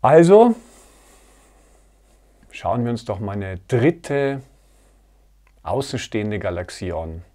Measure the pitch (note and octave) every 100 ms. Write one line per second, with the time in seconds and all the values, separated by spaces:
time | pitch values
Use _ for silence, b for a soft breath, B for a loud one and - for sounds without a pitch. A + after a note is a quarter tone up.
0 | - D#3 E3+ G3+ A#3+ A3+ b b b b
1 | b b b b b b b b _ _
2 | _ _ _ _ _ - F2 A2+ A#2+ A#2
3 | - G2 G#2 G2+ F#2+ F#2 _ B2+ C3 E3
4 | - C#3+ C#3 C#3 C3 _ _ _ _ _
5 | _ _ _ _ _ _ E2 G#2 C3+ B2+
6 | - A2 G#2+ G#2 F#2 F2 F2 - F#2 E2
7 | E2 E2 F2